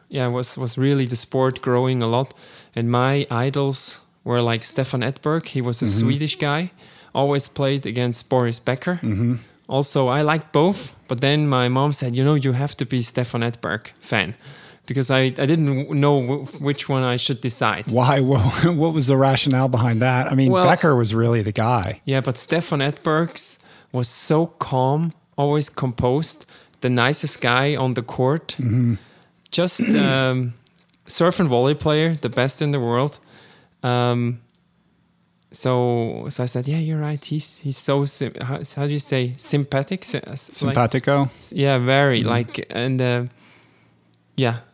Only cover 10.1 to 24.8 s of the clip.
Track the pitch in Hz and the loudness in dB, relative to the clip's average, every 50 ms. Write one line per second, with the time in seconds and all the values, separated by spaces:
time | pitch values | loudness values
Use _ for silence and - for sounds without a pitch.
10.1 | 127 147 151 151 156 160 151 - - 147 156 185 202 - - - - - _ - | 2 2 2 2 0 -2 -2 0 2 4 4 4 2 -2 -6 -14 -16 -14 _ -8
11.1 | 131 117 135 135 147 151 151 147 135 127 123 123 127 131 139 151 143 - 139 123 | -4 0 0 2 2 2 2 2 2 2 2 2 2 2 2 2 0 0 -2 -2
12.1 | 120 127 131 143 156 147 131 135 123 123 139 143 - - - - 135 127 117 - | 0 2 2 4 2 2 2 0 0 0 -2 -4 -4 -6 -6 -4 -2 -2 -2 -2
13.1 | - 131 123 120 - 120 117 120 117 - - 82 90 - - - - _ - - | -2 -4 -4 -2 -2 -2 -2 -4 -4 -6 -6 -6 -6 -6 -8 -12 -20 _ -6 -2
14.1 | 127 107 92 82 117 - - - - - - - - - _ - 123 135 131 - | 0 0 0 0 -4 -12 -18 -20 -20 -20 -20 -20 -20 -16 _ -6 -2 -2 0 2
15.1 | 135 131 131 131 127 - 139 135 165 165 156 139 139 131 143 143 151 143 143 147 | 2 2 2 2 0 0 0 2 2 2 2 0 0 -2 -2 -2 0 2 4 4
16.1 | 143 139 123 120 135 147 139 135 - - 139 143 143 139 - - 139 131 127 127 | 4 2 2 0 -2 -4 -6 -10 -10 -6 -2 -2 -2 -2 -2 -2 0 0 0 0
17.1 | 123 123 - - 135 117 - 123 113 - - 110 101 82 104 - 117 127 123 127 | 0 0 -2 -2 -4 -4 -4 -4 -2 0 0 0 0 -2 -2 -2 2 2 4 4
18.1 | 139 139 131 127 139 135 98 135 - - - 170 175 147 156 165 156 156 131 120 | 4 4 4 4 4 4 2 2 0 2 2 2 2 2 2 0 0 0 2 2
19.1 | 139 131 135 135 135 123 - 147 127 127 135 131 127 113 120 123 113 113 123 127 | 4 4 4 4 4 2 2 2 2 2 2 2 2 2 2 2 2 2 2 2
20.1 | 127 127 131 - 139 131 135 127 123 185 180 175 170 170 - 160 139 120 117 104 | 2 0 0 0 2 2 4 4 4 4 4 4 4 4 4 2 4 2 2 0
21.1 | 110 113 117 117 117 117 104 107 104 - 110 117 123 113 90 95 - - - 135 | 0 0 2 2 2 0 0 -2 -2 0 0 2 2 0 0 -4 -6 -8 -4 -2
22.1 | 135 135 117 135 123 - - - 160 165 165 - 165 143 135 147 143 - - 165 | -2 -2 -2 -2 -4 -4 -4 -2 -2 -2 -2 -2 -2 -2 -2 -2 -4 -4 -2 0
23.1 | 151 156 170 165 - - - - - - - - - - - _ - 123 123 - | 0 0 0 -2 -4 -6 -6 -6 -8 -10 -14 -20 -20 -20 -14 _ -4 -4 -2 -2
24.1 | - - - - 160 156 165 165 - - - - 139 131 | -2 -2 0 2 2 2 2 0 -4 -8 -8 -2 0 0